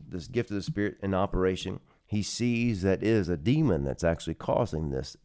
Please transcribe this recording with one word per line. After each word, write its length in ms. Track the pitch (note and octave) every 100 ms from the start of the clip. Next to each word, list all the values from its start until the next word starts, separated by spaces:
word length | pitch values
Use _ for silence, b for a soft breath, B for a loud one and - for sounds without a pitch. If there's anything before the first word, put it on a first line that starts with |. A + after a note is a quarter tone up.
| -
this 200 | F2 C#2+
gift 220 | A#2 -
of 60 | G2+
the 80 |
Spirit 340 | F2 G2+ G2+ -
in 100 | G2
operation, 680 | F#2 G2 F#2 F#2 F#2 F#2+ F#2+ b b _
he 160 | G#2
sees 580 | F#2+ - A#2+ A#2 A#2+ G2
that 220 | F#2+ F#2
it 40 | G2+
is 220 | A2 F2
a 80 | E2+
demon 460 | E2+ D3+ D3 D#2
that's 200 | C#2 B1
actually 300 | E2+ E2 -
causing 560 | D#2 - - A2 D#2 D#2
this, 260 | C2 C2+ -